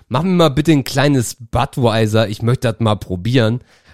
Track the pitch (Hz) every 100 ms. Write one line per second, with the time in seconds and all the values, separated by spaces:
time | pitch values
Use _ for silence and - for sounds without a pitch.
0 | - 127 175 180 160 135 156 151 123 135
1 | 143 139 117 - 113 - 127 - 120 110
2 | 110 110 110 107 113 127 120 107 113 104
3 | - 92 92 127 110 120 - _ _